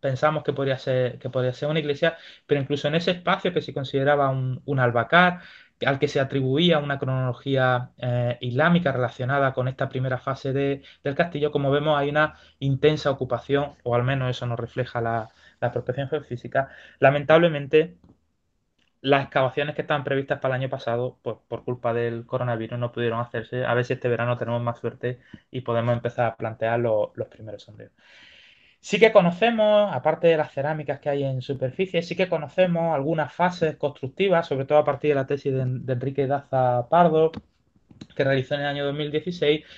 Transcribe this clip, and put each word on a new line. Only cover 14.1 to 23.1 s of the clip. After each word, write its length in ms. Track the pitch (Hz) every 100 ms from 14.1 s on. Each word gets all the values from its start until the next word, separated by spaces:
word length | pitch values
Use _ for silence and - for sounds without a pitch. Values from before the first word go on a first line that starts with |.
| 135 127
eso 160 | 120 120
nos 120 | 117
refleja 420 | 113 - 123 120
la, 280 | 117 117 110 _ - _
la 120 | 120
prospección 360 | 117 - 127 139
geofísica. 600 | 151 - 123 120 131 135 - - _
Lamentablemente, 960 | 139 143 143 160 170 147 139 156 170 175 _ _ _ _ _ _ _ _ _ _
las 240 | 135 139
excavaciones 500 | 131 143 131 147 143
que 80 | -
estaban 220 | 147 147
previstas 340 | 131 135 135 131
para 160 | 135
el 80 | 127
año 80 | 131
pasado, 480 | 131 - 120 123 -
pues, 140 | 123 107 _
por 160 | 117
culpa 280 | - 123 120
del 320 | 117 117 117
coronavirus, 540 | 117 127 123 113 113 120
no 140 | 120
pudieron 280 | 120 117